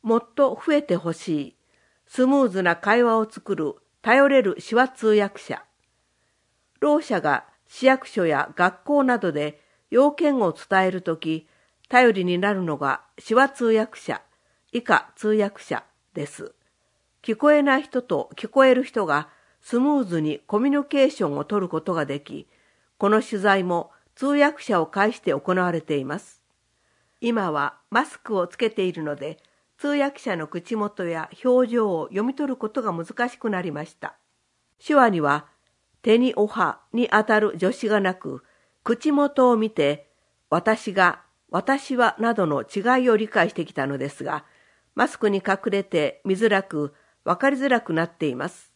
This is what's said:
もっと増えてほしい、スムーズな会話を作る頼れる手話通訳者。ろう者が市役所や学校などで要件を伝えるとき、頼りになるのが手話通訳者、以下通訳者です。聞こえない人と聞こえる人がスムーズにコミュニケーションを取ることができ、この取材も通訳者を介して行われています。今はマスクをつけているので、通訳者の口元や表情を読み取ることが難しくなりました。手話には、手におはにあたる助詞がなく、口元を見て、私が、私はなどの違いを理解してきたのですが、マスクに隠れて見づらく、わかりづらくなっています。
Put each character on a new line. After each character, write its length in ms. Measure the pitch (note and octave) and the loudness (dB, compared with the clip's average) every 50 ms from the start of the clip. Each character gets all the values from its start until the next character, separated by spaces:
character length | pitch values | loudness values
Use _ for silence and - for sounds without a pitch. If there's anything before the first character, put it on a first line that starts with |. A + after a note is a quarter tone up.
| - | 0
も 140 | A3 A3+ | 0 0
っ 60 | A#3 A#3 _ _ | 0 0 _ _
と 200 | - C#4 C4 C4+ - - | 0 2 2 0 -4 -2
増 100 | - D4+ | 2 2
え 80 | D4 D4 | 2 2
て 120 | - F3+ | 0 -4
ほ 180 | F3 - E3+ D#3+ | -2 -2 -6 -8
し 160 | - - F#3 | -6 -6 -4
い、 280 | D#3+ D3 C#3 - _ _ _ _ _ _ _ _ _ _ _ | -4 -4 -6 -8 _ _ _ _ _ _ _ _ _ _ _
ス 220 | _ - - B3+ | _ 0 0 2
ム 160 | C4 C#4 C#4 C4 | 4 4 4 2
ー 40 | A3+ | 2
ズ 120 | F3+ F#3+ | 0 0
な 140 | E3+ F3 E3+ | 0 0 0
会 280 | E3+ - G3+ G#3+ A#3+ A#3+ | 0 0 2 2 4 4
話 140 | A#3 A3+ | 4 2
を 100 | A3 A3 | 0 0
作 280 | A3 - - _ - G3 | -4 -8 -18 _ -6 -4
る 180 | D#3+ D#3 C#3+ - _ _ _ _ _ - | -4 -4 -4 -6 _ _ _ _ _ 0
頼 240 | - A#3+ C4+ C#4 | 2 4 6 6
れ 160 | C#4+ C#4 C4 G#3+ | 6 4 4 2
る 140 | G3 - | 2 -4
手 180 | - - - A3+ | -6 -8 -2 0
話 140 | A#3 C4 C4 | 0 0 0
通 180 | - - A3 | -2 -2 0
訳 340 | A3 G#3+ G#3 G3+ G3 - - | 2 2 2 2 0 -6 -14
者。 220 | - - - - - _ _ _ _ _ _ _ _ _ _ _ _ _ _ _ _ _ _ _ _ _ _ _ | -12 -12 -12 -12 -12 _ _ _ _ _ _ _ _ _ _ _ _ _ _ _ _ _ _ _ _ _ _ _
ろ 180 | - D4 D4 | 0 2 2
う 40 | D4+ | 2
者 200 | D4 - A3+ F3 | 0 -2 -4 -2
が 240 | D3+ D3+ C#3 - - _ _ _ _ | 0 0 -2 -2 -4 _ _ _ _
市 200 | _ - - B3+ | _ -12 2 4
役 200 | C4 C4 C4 - | 4 4 4 -2
所 200 | - - A3+ F3+ | -8 -4 -2 0
や 260 | D#3+ D3 C#3 - - - | 2 2 0 -2 -4 0
学 280 | - F3+ F#3 F3+ - _ | 0 0 0 0 -4 _
校 200 | - D4 C#4+ C4+ | 0 2 2 2
な 140 | B3+ B3 | 2 0
ど 140 | A3+ G3+ F3 | 0 -2 -4
で 280 | D3 D3 D3 D3+ D3 _ _ _ _ _ _ _ | -2 -2 -6 -6 -8 _ _ _ _ _ _ _
要 220 | - A#3+ C#4 D4 | 4 4 4 4
件 280 | C#4+ D4 E4+ D4 C#4+ B3+ | 2 2 0 2 2 2
を 120 | G#3 E3+ D#3+ | 0 0 -2
伝 320 | - - _ G3 F#3+ F#3+ | -6 -6 _ 0 2 2
え 60 | F#3 | 2
る 100 | F#3 F3+ | -2 -4
と 160 | F3+ F3 D#3+ | -6 -6 -6
き、 300 | D#3+ - D#3+ D#3+ D#3+ _ _ _ _ _ _ _ _ _ _ | -4 -4 -6 -6 -6 _ _ _ _ _ _ _ _ _ _
頼 220 | - B3 B3+ A#3 | 4 6 6 6
り 140 | G#3 G3 F3+ | 4 2 0
に 120 | F3+ F3+ | -2 0
な 160 | F3 F#3+ G3+ G#3 | 0 0 0 -2
る 80 | F#3+ | -2
の 160 | F3+ E3 D3 | -2 -4 -4
が 240 | C3+ C#3+ C3+ C#3 - _ _ _ - - | -2 -2 -4 -4 -4 _ _ _ -20 -6
手 80 | - A3 | 0 2
話 160 | B3 C4+ C4+ | 2 2 2
通 160 | C4+ - B3 | 0 -2 0
訳 340 | A3+ A3 G#3+ A3 - - - | 2 2 2 0 -2 -8 -14
者、 220 | - - B2 - _ _ _ _ _ _ _ _ _ _ | -10 -8 -8 -8 _ _ _ _ _ _ _ _ _ _
以 120 | - A#3+ A#3+ | -8 -8 0
下 280 | - - C#3+ - - _ | 0 0 0 0 -4 _
通 140 | - - G#3+ | -6 -2 0
訳 340 | G#3+ G#3+ G3+ G3+ - - - | 0 0 0 -2 -4 -12 -10
者 200 | - C#3+ A2+ - _ _ _ _ _ _ | -8 -8 -8 -8 _ _ _ _ _ _
で 140 | E3 D3 | -10 -10
す。 260 | - - - C#3 C#3+ _ _ _ _ _ _ _ _ _ _ _ _ _ _ | -10 -10 -16 -18 -18 _ _ _ _ _ _ _ _ _ _ _ _ _ _
聞 140 | - - A3 | -6 -6 -4
こ 160 | - C#4+ D4 | 2 4 4
え 100 | D4+ D4 | 4 6
な 160 | C#4+ C#4 C4 | 4 2 2
い 60 | C4+ C#4 | 0 -2
人 180 | - - B3+ | -4 -6 -6
と 280 | B3 - F3+ C#3 - - - | -4 -2 -4 -4 -4 -6 -12
聞 120 | - - | -14 -14
こ 180 | G#3+ - C4+ C4+ | -2 2 4 6
え 80 | C4 B3+ | 6 6
る 100 | B3+ C4 | 4 0
人 220 | - - A#3 G3 | -4 -4 -4 -2
が 240 | D#3+ C#3+ D3 D#3 - _ _ _ _ _ _ | 0 0 -2 -2 -6 _ _ _ _ _ _
ス 180 | _ - - A#3+ | _ -4 -2 0
ム 220 | B3+ D4 D4 C#4 | 2 2 2 2
ー 20 | B3 | 0
ズ 180 | F3+ F3 E3 | 0 -2 -2
に 180 | D#3 D3+ D3+ - _ | -2 -2 -4 -6 _
コ 120 | - G#3 G#3 | -4 -2 0
ミ 100 | B3 C#4+ | 2 2
ュ 100 | C#4 C#4+ | 0 0
ニ 60 | C#4+ | -2
ケ 200 | C#4+ - C#4 C4+ | -2 2 2 2
ー 40 | D4 | 2
シ 160 | - - G3 | 2 -2 -2
ョ 40 | D3+ | -2
ン 80 | C#3+ | -2
を 60 | C#3+ D3 | -4 -4
取 200 | - G#3 G#3 F#3 | -4 -4 -4 -4
る 60 | F3 | -2
こ 120 | - D#3 | -6 -6
と 120 | - G3 F3 | -4 -4 -4
が 120 | E3 D3 | -4 -4
で 160 | C#3 C#3 D3 | -4 -6 -10
き、 260 | _ - - C#3+ C#3+ _ _ _ _ _ _ _ _ _ _ | _ -14 -16 -16 -16 _ _ _ _ _ _ _ _ _ _
こ 120 | _ - G3+ | _ 0 2
の 120 | G#3+ A3 | 2 2
取 160 | G#3+ - A3+ G3 | 0 -2 -6 -2
材 220 | F#3 G#3 G3 G3 F3+ | 0 2 2 2 0
も 280 | F3+ F3 E3+ - - _ _ _ _ _ | -2 -2 -4 -4 -6 _ _ _ _ _
通 120 | - C4 | -6 -2
訳 360 | C#4 C#4+ C#4+ C#4+ D4 D4 D4 - | -2 2 2 2 2 0 -4 -6
者 180 | - G#3+ F3 | -2 -2 -2
を 60 | D#3+ | -2
介 240 | D#3 - G3 G3 A3 G#3+ | -2 -2 -2 -2 -2 -2
し 60 | - | -4
て 140 | _ - C3+ | _ -4 -4
行 180 | D3 - - | -2 -2 -2
わ 200 | F3+ F#3 F3+ F3+ | -2 0 0 -2
れ 100 | E3+ D#3+ | -2 -4
て 160 | D#3+ - D3+ | -4 -4 -6
い 80 | C#3+ C3 | -6 -4
ま 140 | C3 D#3 G#3 | -6 -10 -12
す。 220 | - - _ _ _ _ _ _ _ _ _ _ _ _ _ _ _ _ _ _ | -12 -18 _ _ _ _ _ _ _ _ _ _ _ _ _ _ _ _ _ _
今 320 | - A#3 A#3 A3+ G3 F3 | -4 -2 -2 -2 -2 -2
は 260 | D3+ D3 C#3+ - - _ _ _ | -2 -2 -4 -4 -6 _ _ _
マ 160 | G3+ A#3 D4+ | -2 -2 -2
ス 140 | D#4 - - | -2 -10 -18
ク 180 | _ - G#3+ | _ -4 -2
を 100 | F#3+ F3 | -2 -4
つ 100 | F3+ - | -4 -4
け 120 | - A#3+ A3 | -4 -4 -4
て 160 | A3 - F#3+ | -2 -2 -4
い 60 | F3+ E3 | -4 -4
る 100 | E3+ D#3 | -6 -8
の 120 | D3 D3 | -8 -8
で、 240 | C#3 C3+ D3+ - _ _ _ _ _ _ _ _ | -8 -10 -12 -12 _ _ _ _ _ _ _ _
通 120 | _ - C#4+ | _ -4 -4
訳 300 | D4 C#4+ C#4 C#4+ C#4 - | -2 0 -2 -2 -4 -8
者 160 | - B3 F#3+ | -8 -6 -6
の 120 | E3 D#3 | -6 -6
口 280 | D3+ - E3+ E3+ - A#3 | -10 -10 -12 -8 -8 -6
元 300 | A3 G#3 G#3 - - F#3 | -4 -4 -6 -6 -8 -8
や 240 | E3+ E3 D#3+ D#3 - - - - | -6 -6 -8 -10 -12 -16 -4 0
表 240 | B3+ B3 B3+ B3+ | 2 2 2 2
情 320 | A3+ A#3 A#3+ A3 G#3 F3+ D#3+ | 2 0 0 0 0 -2 -4
を 60 | D3 | -6
読 160 | - - F#3+ G#3+ | -6 -6 -4 -4
み 100 | B3+ C4+ | -4 -4
取 160 | - D4 C4+ | -4 -4 -6
る 60 | B3+ | -4
こ 120 | B3+ A#3 G#3+ | -6 -8 -6
と 120 | - C4+ | -6 -4
が 120 | A3+ G#3 F3 | -4 -4 -6
難 340 | E3 E3 - - - A#3+ B3 | -6 -8 -10 -6 -6 -6 -6
し 80 | - | -6
く 120 | _ - A3+ | _ -6 -4
な 120 | G3+ F3+ | -4 -4
り 100 | F3+ E3+ | -6 -6
ま 120 | D3 D3 D#3 | -8 -10 -12
し 120 | - _ | -14 _
た。 180 | _ - - - _ _ _ _ _ _ _ _ _ _ _ _ _ - | _ -14 -14 -14 _ _ _ _ _ _ _ _ _ _ _ _ _ -4
手 120 | - D4+ | 2 4
話 140 | C#4 B3+ A3+ | 4 4 4
に 120 | G3 E3 | 2 0
は、 260 | D3 C#3+ C#3+ D3+ - _ _ _ _ _ _ _ _ _ _ _ | 0 0 0 -2 -4 _ _ _ _ _ _ _ _ _ _ _
手 160 | - A#3 A3 | 2 2 4
に 160 | A#3 B3+ B3+ - | 4 4 0 0
お 120 | - G#3 | 0 -2
は 320 | G#3 - A3 F#3 D3+ - - _ _ - | -2 0 -2 -2 -2 -2 -8 _ _ -2
に 160 | A#3 B3 - | -2 0 2
あ 120 | - G#3+ G#3+ | 2 2 2
た 140 | - A3 G#3+ | 4 2 2
る 120 | G#3+ G3+ - E3 | 2 0 -2 -2
助 140 | F3+ F#3+ - | -4 -4 -2
詞 140 | - - | -2 -2
が 120 | G#3 G#3+ G#3 | 0 0 0
な 160 | G3 F#3 F#3 | 0 -2 -4
く、 280 | F#3 - D3 C3+ C3 _ _ _ _ _ _ _ _ _ | -4 -10 -12 -12 -12 _ _ _ _ _ _ _ _ _
口 280 | - A#3 A#3+ - D4+ | -2 -2 0 0 0
元 380 | C#4+ C#4+ C#4+ C#4+ C#4+ C#4 B3+ B3 | 2 2 2 2 2 4 4 4
を 80 | A#3+ | 4
見 120 | A3 A3 G#3+ | 2 0 -2
て、 400 | G#3+ - D3 C#3 D3 D3 - _ _ _ _ _ _ _ _ _ | 0 0 0 0 0 -2 -8 _ _ _ _ _ _ _ _ _
私 440 | D#3 E3+ E3+ A3 A3 A3 - G#3+ F#3 | -2 0 2 0 -2 0 -4 -6 0
が、 300 | G3 F#3 F3 - - _ _ _ _ _ _ | 2 2 2 0 -2 _ _ _ _ _ _
私 480 | - F3 F#3+ - C4+ C#4 - - C4 | -4 -4 0 0 -2 -2 -2 -4 0
は 180 | A#3+ B3+ A3 - - | 2 2 0 0 0
な 140 | A3 A#3 A#3 | -2 -2 0
ど 120 | G#3+ F#3 | 0 0
の 140 | D#3 D3 C3+ A2 | 0 0 -2 -4
違 400 | - - G3+ G3 A#3+ B3+ C4 B3+ | -6 -8 -4 0 0 2 2 4
い 60 | B3 | 2
を 80 | A3 | 2
理 100 | G#3 A3 | 2 0
解 220 | G#3 - G#3+ E3+ - | -2 0 0 0 0
し 40 | - | -2
て 120 | - D#3+ | -6 -8
き 80 | D#3+ - | -8 -6
た 120 | D3 C3+ | -6 -4
の 120 | C#3 C#3 | -4 -4
で 120 | C3+ C3 C#3+ | -6 -6 -8
す 140 | - - C#3 | -8 -10 -8
が、 220 | D3 D3+ D3 - _ _ _ _ _ _ _ _ _ _ | -8 -8 -8 -10 _ _ _ _ _ _ _ _ _ _
マ 120 | - A#3+ | -2 -2
ス 100 | C#4 - | -2 -2
ク 120 | - A#3 G#3 | -2 -2 0
に 140 | G3+ G3 F#3+ | 0 0 0
隠 260 | - F#3+ G3 - - | -2 -4 -2 -2 -4
れ 120 | F#3+ G3+ F#3+ | -4 -4 -4
て 380 | _ - E3 D3+ C3 - - _ | _ -2 -2 -2 -2 -4 -6 _
見 120 | F#3+ F#3+ | -4 -2
づ 140 | F#3 A3+ A3 | 0 2 2
ら 140 | G#3 G3 F#3+ | 2 0 -2
く、 300 | - - D3+ D3 C#3+ _ _ _ _ _ _ _ | -4 -6 -6 -6 -6 _ _ _ _ _ _ _
わ 140 | - F3+ | -4 -2
か 120 | F3+ C4+ C#4 | 0 0 0
り 80 | C#4+ | 0
づ 100 | B3+ C4+ | 0 0
ら 140 | C#4 B3+ A3+ | 0 0 0
く 120 | A#3 - E3 | 0 -2 -2
な 120 | D#3+ E3+ | -2 -2
っ 60 | E3+ | -4
て 160 | _ _ D#3+ | _ _ -6
い 80 | D3 B2 | -4 -4
ま 140 | B2 C#3+ F3 | -6 -8 -10
す。 220 | - - - _ _ | -10 -14 -20 _ _